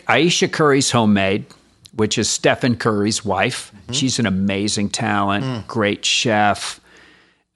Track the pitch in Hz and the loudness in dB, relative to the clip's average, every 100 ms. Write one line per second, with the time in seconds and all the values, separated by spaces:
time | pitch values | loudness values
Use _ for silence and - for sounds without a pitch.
0 | - 120 165 - 190 - 151 139 131 123 | 0 2 2 2 0 2 4 4 2 2
1 | 110 101 95 104 131 - _ _ - - | 4 4 2 -2 -6 -20 _ _ -10 -2
2 | 107 - 104 - 151 123 135 113 120 104 | -2 0 -4 0 2 2 0 0 0 0
3 | 104 107 101 95 107 - - 101 - 127 | 0 -2 -2 0 0 -2 -12 -18 -8 -4
4 | 135 - 110 95 98 98 104 107 101 - | -2 -2 -2 0 -2 -2 -2 -4 -4 -4
5 | 110 104 101 101 135 120 101 113 104 104 | -2 0 0 -2 -4 -8 -6 -2 -2 -2
6 | - - 123 107 104 98 - - _ - | -4 -2 0 2 2 0 -6 -14 _ -20
7 | - _ _ _ _ | -20 _ _ _ _